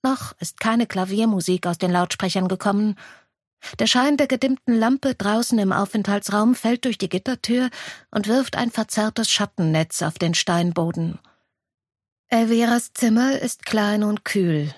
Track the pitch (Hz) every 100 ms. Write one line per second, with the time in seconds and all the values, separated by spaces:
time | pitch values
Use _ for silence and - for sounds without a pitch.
0 | 262 269 - - - - 220 233 226 185
1 | 185 202 226 202 170 180 180 170 180 180
2 | 175 - 185 190 185 185 208 202 214 196
3 | - - _ _ _ _ - - 220 247
4 | 269 285 277 254 269 262 - 226 226 269
5 | 180 - 196 220 240 226 196 185 202 214
6 | 196 202 - 208 226 247 226 240 254 214
7 | 190 185 - 247 - 247 254 - - -
8 | _ - 202 247 254 - 240 233 220 -
9 | 214 226 226 - 202 - 160 156 160 -
10 | 156 - 170 165 - 170 175 170 170 170
11 | 165 - _ _ _ _ _ _ _ _
12 | _ _ _ 233 226 233 233 240 - -
13 | 233 220 254 269 247 - - 220 208 208
14 | 208 208 - 202 175 151 147